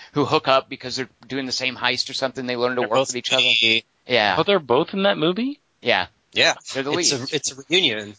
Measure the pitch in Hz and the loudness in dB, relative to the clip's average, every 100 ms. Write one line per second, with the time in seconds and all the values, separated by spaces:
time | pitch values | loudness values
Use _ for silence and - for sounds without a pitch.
0 | - 147 127 151 139 135 - 135 127 117 | -8 -2 0 0 2 2 0 -10 -10 -8
1 | 127 _ 120 135 131 - 127 113 123 127 | -8 _ -10 -8 -6 -4 -4 -2 -2 -2
2 | - 135 135 135 123 123 123 123 113 123 | -4 -4 -4 -4 -4 0 0 0 0 0
3 | 135 123 - 131 110 113 113 113 - _ | 0 -2 -2 2 2 4 4 2 -2 _
4 | - 120 104 92 165 196 131 135 165 196 | 0 2 4 2 2 2 4 2 2 0
5 | 196 185 160 185 262 294 _ _ 123 101 | 0 2 0 0 -4 -6 _ _ 0 0
6 | 90 _ _ 107 151 - - 131 135 165 | 0 _ _ 0 0 0 -6 -6 -2 0
7 | 156 139 135 151 - 135 - 175 165 107 | 0 -2 -4 -4 -6 -10 -2 0 0 -2
8 | 104 | -8